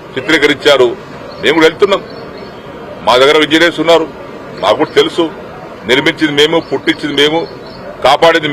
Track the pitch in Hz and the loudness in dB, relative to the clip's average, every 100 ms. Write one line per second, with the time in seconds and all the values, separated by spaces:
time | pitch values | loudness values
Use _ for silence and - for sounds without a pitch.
0 | - - 127 160 147 143 147 139 123 - | -12 -10 0 2 2 2 4 4 4 0
1 | - - - - 110 160 160 160 202 190 | -12 -16 -16 -4 0 4 4 4 2 2
2 | - - - - - - - - - - | -4 -16 -16 -16 -16 -18 -18 -16 -16 -8
3 | 104 123 135 156 151 156 170 160 156 165 | 2 4 6 4 4 4 2 2 2 2
4 | 160 - - - - - 92 113 - - | 2 -8 -16 -16 -16 -4 0 0 0 2
5 | 156 - 165 - - - - - 92 131 | 0 2 -4 -4 -16 -16 -18 -12 -2 0
6 | 151 156 156 143 151 165 156 135 151 160 | 0 0 -2 2 2 2 -2 -4 -2 -4
7 | 151 143 147 160 165 - - - - - | -2 0 2 0 -4 -10 -16 -16 -16 -2
8 | 127 143 165 165 151 | 2 4 4 4 2